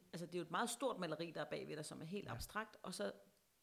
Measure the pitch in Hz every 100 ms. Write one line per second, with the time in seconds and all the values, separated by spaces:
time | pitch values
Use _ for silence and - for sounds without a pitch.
0 | - 170 170 175 165 180 233 - 269 185
1 | 175 156 170 160 147 151 139 151 151 139
2 | 156 202 - 117 - 202 220 - - 185
3 | 202 - - - _ _